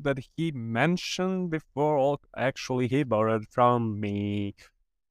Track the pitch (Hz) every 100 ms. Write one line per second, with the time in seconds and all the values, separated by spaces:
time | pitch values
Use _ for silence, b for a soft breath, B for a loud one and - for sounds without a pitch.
0 | 143 135 - - 165 135 113 113 156 180
1 | - - 185 185 180 156 - 131 151 147
2 | 139 143 _ - 127 - - 127 123 135
3 | 131 107 110 110 107 - 123 120 113 104
4 | 104 101 104 101 101 - - _ _ _
5 | _